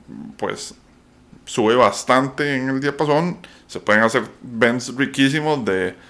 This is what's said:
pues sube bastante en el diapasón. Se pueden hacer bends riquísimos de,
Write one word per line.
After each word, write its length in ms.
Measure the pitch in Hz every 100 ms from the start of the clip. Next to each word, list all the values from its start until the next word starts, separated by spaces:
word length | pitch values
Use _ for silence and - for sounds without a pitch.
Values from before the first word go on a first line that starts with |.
| - - - -
pues 360 | 101 104 - - _ _ _ _ _ - -
sube 300 | - 110 123
bastante 800 | 107 - - 127 135 135 147 135
en 140 | 131
el 120 | 135
diapasón. 560 | 139 139 151 151 175 - - - _
Se 120 | -
pueden 220 | - 107
hacer 220 | 113 127 107 -
bends 540 | 127 113 120 123 120 120
riquísimos 680 | 147 139 135 151 151 147
de, 320 | 101 95 92 -